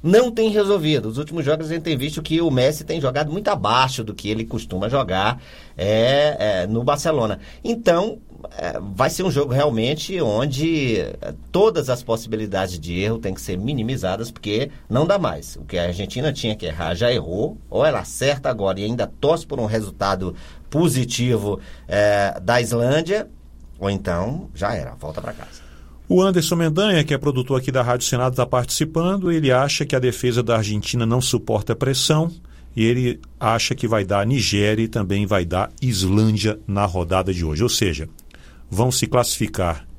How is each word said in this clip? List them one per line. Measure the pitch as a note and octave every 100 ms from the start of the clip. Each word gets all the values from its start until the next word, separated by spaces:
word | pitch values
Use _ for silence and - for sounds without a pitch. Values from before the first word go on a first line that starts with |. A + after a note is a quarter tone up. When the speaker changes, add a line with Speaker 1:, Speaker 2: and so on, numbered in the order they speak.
Speaker 1:
Não | E3 G#3 B3+
tem | A3+ A3
resolvido. | G#3+ G3 G3+ D#3 D3 G#2+
Os | A2+
últimos | D3+ E3 C#3
jogos | D#3 D#3+
a | E3
gente |
tem | E3 C#3+
visto | C#3+ D#3
que | D#3 D#3+
o | E3+
Messi | B2+ C3 D3+
tem | - E3
jogado | C#3 C3 D3+
muito | E3+ G#3
abaixo | - G2 A#2+ C3 C3
do | G#2+ -
que | G2+
ele | A2 A2+
costuma | A2+ - F#2 G#2
jogar, | C3+ G#2+ F#2 G2+ B2 - - - -
é, | F#2+ A2 A#2 C#3 D3 - G#2 F#2+
é, | F#2
no | A2+
Barcelona. | B2 C#3+ E3 D3+ A2 G2 - -
Então, | - A#3 G#3+ E3+ G#3+ - - - - -
é, | E2+ A1 G2+ F#2+
vai | B2+
ser | -
um | F#3
jogo | C3+ -
realmente | B2 D3+ A2+ A#2 D3+ - F#3
onde, | C3+ G#2 C#3+ C3 D#3+ D#3+ C3 G#2+
é, | B1+ - - D2 -
todas | F3 A3 E3+ C3
as | A#2+
possibilidades | - A2+ G#2+ A2 G#2+ F#2+ F#2+ F2
de | D#2+ F2
erro | G2+ A2+
têm | G2+
que | F#2
ser | - F#2
minimizadas, | A2 C#3+ A2 B2 F2+ G2 A2+
porque | - G#2 G#2+ D3 - -
não | A#2 E3
dá | G3
mais. | D3 D2+ - -
O | D2
que | F2+
a |
Argentina | F2 F2 G2 B2 D3+
tinha | - A#2 G#2+
que | F2
errar | D#2 E2 F2
já | A#2+
errou, | B2 - F2+ C#3 - -
ou | G2+ D3+
ela | B2
acerta | - - C3 C#3 C3+
agora | A#2 G2 F#2+
e | G#2
ainda | A#2+ G2+
torce | - C#3 E3+ E3
por | C3+
um | G#2+
resultado | A2+ G2+ - G2 F#2+ F#2 F2+ - - - C#3+ F3
positivo, | C3 B2 - B2 A2+ G#2 G2+ - - -
é, | G2 G#2 G#2 G2+ -
da | F#2 B2
Islândia, | A#2 A#2+ A#2+ D3 E3 G#3 G#3 - - - - -
ou | G2
então | G2 - E2+ G2 D#3 - -
já | G3+
era, | - F#2 -
volta | - -
pra | -
casa. | A2 - - - - - - -
Speaker 2:
O | F3+
Anderson | F#3+ F#3 D3+ E3+
Mendanha, | E3 D#3 G#3+ F3 D3
que |
é | C#3
produtor | D3 B2+ B2+ C3
aqui | C3
da | C3
Rádio | A#2+ B2 -
Senado, | B2 B2+ B2+
tá | B2
participando. | B2+ A#2+ - D#3 D#3+ F3 G3 F3+
Ele | E3 C#3+
acha | B2+ C#3 - D3
que | C3
a |
defesa | B2 A2+ B2 A#2
da | A#2 A2+
Argentina | G#2 G#2 - B2 A2+
não | B2
suporta | B2+ A#2+ - A2 -
pressão | A2+ B2+ C3+ - D#3 E3 E3 - - - -
e |
ele | A2 B2 B2 - - -
acha | A#2 A2+ -
que | - A#2
vai | A2
dar | F#2+ G2+ G#2
Nigéria | C3+ F#2 G2+ G#2 A2
e | A2+
também | A2+ F#2+ G2 G#2
vai | G2 F2
dar | F2+ G#2 -
Islândia | B2+ G2+ F#2 G2+ A2 G#2+ G#2+ G#2+ -
na | G2+
rodada | G2+ F2+ E2+ F#2 F#2
de | F2+ E2
hoje. | D2+
Ou | A#2+
seja, | - G2+ D2 D#2 - - - - - -
vão | F#2 B2+
se | C3 -
classificar | B2+ A#2+ - G#2+ - F2 E2 -